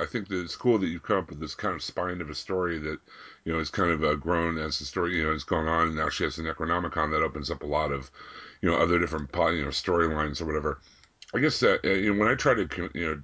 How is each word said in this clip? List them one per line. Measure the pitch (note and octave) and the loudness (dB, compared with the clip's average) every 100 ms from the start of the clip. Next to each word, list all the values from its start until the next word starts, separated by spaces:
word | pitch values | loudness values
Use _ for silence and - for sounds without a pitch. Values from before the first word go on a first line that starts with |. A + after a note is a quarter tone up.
I | - | -4
think | A#2+ F#2+ | -4 -4
that | F#2+ | -4
it's | E2+ - | -4 -2
cool | B2 A2 | 2 4
that | F#2 | 2
you've | E2+ | -2
come | - G2+ | 0 0
up | E2+ | 0
with | D2+ | -6
this | D2+ | -10
kind | - G#2 E2+ | -6 -4 -4
of | |
spine | - - F2+ F2+ | -6 -4 -4 -4
of | D#2 | -6
a | |
story | D2+ - F#2 F2 E2 | -8 -4 -2 0 -2
that, | D2+ D#2 - - - - | -4 -8 -10 -20 -20 -12
you | - | -4
know, | E2 | -2
is | D#2+ | -2
kind | - F2 | 0 2
of, | D#2+ | 4
uh, | D#2 | 2
grown | D2 D2+ F2 E2+ E2 | 0 2 2 2 0
as | D#2 D2 | -2 -4
the | |
story, | C#2+ F#2+ F2 F2+ | -4 -2 -2 0
you | |
know, | D#2 | 0
has | D#2 | -2
gone | - E2+ D#2 | 0 0 2
on, | E2 E2 | 2 2
and | D#2 | 0
now | D2+ | -2
she | - | 0
has | D#2+ | -2
the | D2 | -2
Necronomicon | D#2+ - D#2+ F2 E2+ E2 D2+ | -6 -4 0 0 0 0 0
that | D#2 | 2
opens | D#2+ D2+ C#2 | 0 -2 -6
up | D#2 | -6
a | D2 | -2
lot | D2 D2+ | 0 0
of, | C#2+ C2+ - - - - - | -2 -6 -16 -18 -18 -18 -2
you | F2+ | 2
know, | E2 | 4
other | E2+ F2 | 4 4
different | E2+ D#2+ C#2+ | 2 -2 -4
po-, | F2 E2 | 2 2
you | E2+ | 2
know, | C#2+ | -2
storylines | C#2 - E2+ E2 D#2 D2+ C#2+ | -4 0 2 4 2 -2 -2
or | D#2+ | -2
whatever. | D2+ D2 C#2+ - _ _ _ - | -2 -2 -4 -10 _ _ _ -6
I | A#2+ | 0
guess | D3 - | 0 4
that, | A#2 F#2+ | 4 4
uh, | - | 2
you | G2 G#2 | 2 4
know, | G2+ | 4
when | G#2+ | 4
I | |
try | B2+ C#3+ | 4 4
to | A#2 E2 | 2 0
co-, | - F2 | -4 -6
you | - E2+ | -4 -4
know, | D2+ | -4